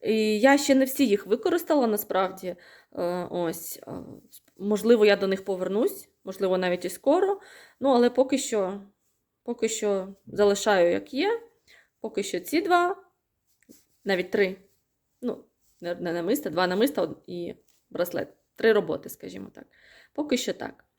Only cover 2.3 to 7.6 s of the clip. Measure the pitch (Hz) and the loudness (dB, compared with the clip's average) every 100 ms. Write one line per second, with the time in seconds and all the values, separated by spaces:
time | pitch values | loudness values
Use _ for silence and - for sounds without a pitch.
2.3 | 185 185 180 - - _ - 175 180 180 | -4 -12 -12 -16 -20 _ -6 -4 -4 -4
3.3 | 180 170 165 - - - - - - _ | -4 -4 -4 -10 -14 -12 -14 -14 -18 _
4.3 | - _ _ 196 208 214 240 208 196 196 | -20 _ _ -2 0 4 6 6 4 2
5.3 | 190 190 190 185 196 320 - - _ - | -2 -4 -4 -2 0 -2 -2 -20 _ -16
6.3 | 190 190 185 185 175 175 - - 320 381 | -4 -2 0 0 -2 -4 -4 2 2 2
7.3 | 403 - - | -2 -8 -20